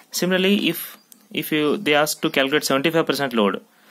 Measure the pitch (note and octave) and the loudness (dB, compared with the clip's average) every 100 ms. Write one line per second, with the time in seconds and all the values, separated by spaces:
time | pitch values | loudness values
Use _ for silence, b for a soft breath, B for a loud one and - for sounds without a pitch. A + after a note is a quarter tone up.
0 | B - F3+ F#3 F#3 G3+ D#3 E3 - - | B -4 0 2 2 2 0 -4 -8 -18
1 | _ - _ D3 D#3 D#3 D3+ A2+ G#2 D3 | _ -20 _ -10 -4 0 0 0 2 2
2 | D3+ - D#3+ C#3+ C3+ D3 - C3+ E3 D#3+ | 2 -2 -2 0 0 0 0 0 2 0
3 | D#3+ C#3 C#3 A#2 G2+ F2+ b b b | 0 -2 -2 0 0 0 b b b